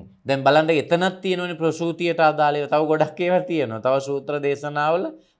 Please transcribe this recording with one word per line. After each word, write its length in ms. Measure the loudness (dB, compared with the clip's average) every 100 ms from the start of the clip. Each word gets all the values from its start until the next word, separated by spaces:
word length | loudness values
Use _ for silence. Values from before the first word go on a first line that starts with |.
| -14 _
දැන් 220 | -4 0
බලන්න 300 | 4 4 4
එතනක් 480 | 0 0 0 0 -2
තියෙනවනේ 400 | -4 -4 -4 -2
ප්‍රසූතියට 640 | -2 -2 -4 -2 -2 2
අදාළව. 480 | 2 4 2 0 0
තව 120 | 2 2
ගොඩක් 340 | 2 0 -2
ඒවා 240 | 0 0
තියෙනවා. 380 | 0 -2 -2 -2
තව 140 | 0 0
සූත්‍ර 400 | 0 -6 -4 -2
දේශනාවල, 640 | -2 -2 -4 -2 0 0 -2 -10 _